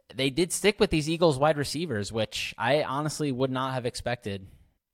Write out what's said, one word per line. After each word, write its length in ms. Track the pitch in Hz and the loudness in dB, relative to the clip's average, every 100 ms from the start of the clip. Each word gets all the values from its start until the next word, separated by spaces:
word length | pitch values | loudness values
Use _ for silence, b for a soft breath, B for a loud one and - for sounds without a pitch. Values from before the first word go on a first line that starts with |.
| - | -14
they 140 | 101 139 | -2 0
did 240 | 131 180 | 0 0
stick 260 | - 196 - | 2 2 4
with 120 | - | 2
these 180 | 160 151 | 2 0
Eagles 300 | 165 170 131 | 4 4 6
wide 180 | 151 147 | 2 2
receivers, 560 | 135 143 170 107 101 | -2 -4 -4 -4 -2
which 420 | 110 107 - - - | -2 -2 -4 -8 -2
I 240 | 117 147 | 2 2
honestly 500 | 131 135 151 151 147 | 0 -2 -4 -2 -2
would 180 | 123 135 | 0 0
not 220 | 127 131 | 0 -2
have 140 | 131 117 | -2 -4
expected. 600 | - 117 120 104 98 95 - _ _ _ | -4 -4 -4 -6 -8 -10 -20 _ _ _